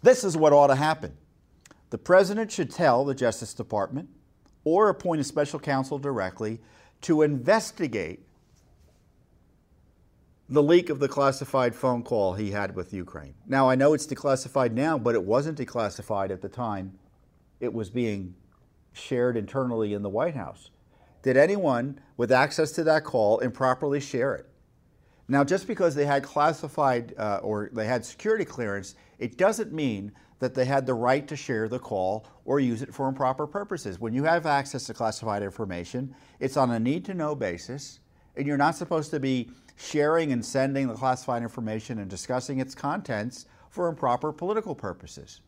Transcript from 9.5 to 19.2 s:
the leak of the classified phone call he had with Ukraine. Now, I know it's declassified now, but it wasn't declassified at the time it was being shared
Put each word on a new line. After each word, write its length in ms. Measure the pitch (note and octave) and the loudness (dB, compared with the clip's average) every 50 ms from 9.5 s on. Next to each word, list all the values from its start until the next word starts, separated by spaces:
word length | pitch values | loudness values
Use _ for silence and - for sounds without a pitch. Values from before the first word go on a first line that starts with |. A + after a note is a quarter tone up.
| _ _ _ _ _ _ _ _ _ _ _ _ _ _ _ _ _ _ _ _ | _ _ _ _ _ _ _ _ _ _ _ _ _ _ _ _ _ _ _ _
the 140 | C3 D3 D3 | 2 2 6
leak 260 | D3 E3+ F3 F3 - | 8 8 6 6 4
of 120 | D#3 C3 | -2 -2
the 80 | C#3+ C3 | -2 -2
classified 680 | C3+ - C#3 C#3 C3 - C#3+ - - C3+ B2+ B2 A#2 | 0 2 2 2 2 0 -6 -2 0 2 2 2 0
phone 280 | - - C3 B2 A#2+ A#2+ | 0 0 0 0 0 -2
call 300 | - C3 A2 G2+ F#2+ F2+ | -2 0 0 0 0 0
he 200 | G2 G#2+ G2+ G2 | -2 -4 -4 -2
had 220 | G#2 G2+ F#2+ F#2+ | -4 -4 -4 -6
with 200 | F#2+ F2 - - | -8 -10 -8 -8
Ukraine. 400 | F#2+ F2+ - - D#2+ D2+ C#2 C#2 - _ | -10 -10 -10 -12 -16 -16 -16 -20 -20 _
Now, 220 | - C3 C3+ C3+ B2+ | -2 2 4 4 4
I 60 | B2+ | 4
know 180 | B2+ C#3 D3 D#3 | 6 6 6 4
it's 140 | C#3+ D3 | 4 0
declassified 640 | - C3+ C3 - C#3+ C3+ C3 - B2 - C#3 C3 A#2+ G#2+ | -6 -10 -4 0 0 0 0 -2 -2 0 0 0 2 0
now, 240 | A#2 C#3 D#3+ D#3+ | 0 0 0 0
but 180 | C#3+ G#2+ A#2+ A#2 | 0 0 2 0
it 80 | A2+ F2+ | 0 2
wasn't 360 | F#2+ A2 B2+ C#3+ D#3+ D#3+ C#3+ | 2 2 2 2 0 -6 -6
declassified 720 | B2+ A#2+ - A#2+ A2+ G#2 - - - - A2 G2+ G2 G2 | -8 -6 -4 -4 -4 -4 -4 -8 -8 -4 -4 -2 -2 -4
at 100 | G2 F#2 | -4 -6
the 80 | F#2 G2 | -8 -12
time 500 | - - B2 A2+ G#2 G2 F#2 G2 F#2+ - _ _ _ _ _ _ _ _ _ _ _ _ | -8 -6 -6 -6 -4 -6 -8 -10 -12 -18 _ _ _ _ _ _ _ _ _ _ _ _
it 140 | - B2 A2 | -6 -6 -4
was 160 | A#2 A2 F#2 | -4 -8 -6
being 460 | G2+ B2 A#2+ A2+ G#2 G2+ G2 F2+ F2+ _ _ _ _ _ _ _ _ _ _ _ _ | -4 -2 -2 -2 -2 -4 -8 -12 -14 _ _ _ _ _ _ _ _ _ _ _ _
shared 440 | - - - C3 B2 | -20 -8 -4 -2 0